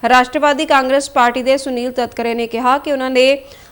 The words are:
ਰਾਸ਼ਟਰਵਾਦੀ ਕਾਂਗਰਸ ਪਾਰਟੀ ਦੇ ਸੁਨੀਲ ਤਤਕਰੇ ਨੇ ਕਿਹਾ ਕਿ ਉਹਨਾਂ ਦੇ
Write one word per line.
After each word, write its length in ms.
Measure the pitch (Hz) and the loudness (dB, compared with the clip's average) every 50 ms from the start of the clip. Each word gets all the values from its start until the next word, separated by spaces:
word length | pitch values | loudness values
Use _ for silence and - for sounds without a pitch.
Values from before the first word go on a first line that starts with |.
| - | 2
ਰਾਸ਼ਟਰਵਾਦੀ 640 | 233 254 254 254 254 - 302 285 294 277 262 311 | 4 4 4 2 2 -2 0 2 2 2 0 0
ਕਾਂਗਰਸ 440 | - 311 277 262 254 262 277 277 - | 2 2 2 2 2 0 0 -2 0
ਪਾਰਟੀ 320 | - 254 240 240 240 262 247 | 0 2 2 2 2 0 0
ਦੇ 140 | 254 269 277 | 0 0 0
ਸੁਨੀਲ 340 | 269 277 254 240 240 254 247 | 0 -4 -6 -4 -6 -6 -4
ਤਤਕਰੇ 420 | 262 240 233 - - 233 233 233 | -4 -6 -6 -4 -6 -4 -4 -4
ਨੇ 120 | 233 233 | -4 -4
ਕਿਹਾ 300 | 226 233 226 254 247 262 285 | -6 -6 -2 0 0 0 0
ਕਿ 140 | 285 311 285 | 0 -4 -4
ਉਹਨਾਂ 180 | 269 254 262 | -4 -2 -2
ਦੇ 320 | 262 254 254 262 277 277 - - - - - - | 0 2 2 2 2 0 -4 -16 -20 -20 -20 -20